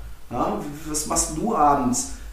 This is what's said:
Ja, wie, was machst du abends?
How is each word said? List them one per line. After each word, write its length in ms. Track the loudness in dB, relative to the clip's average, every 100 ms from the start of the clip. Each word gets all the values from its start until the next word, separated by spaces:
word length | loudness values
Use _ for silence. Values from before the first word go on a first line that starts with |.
| -12 -12 -8
Ja, 300 | -2 -2 -2
wie, 300 | -6 -8 -6
was 160 | -4 -2
machst 300 | 0 0 0
du 180 | 0
abends? 600 | 4 6 6 4 0 -2 -6 -10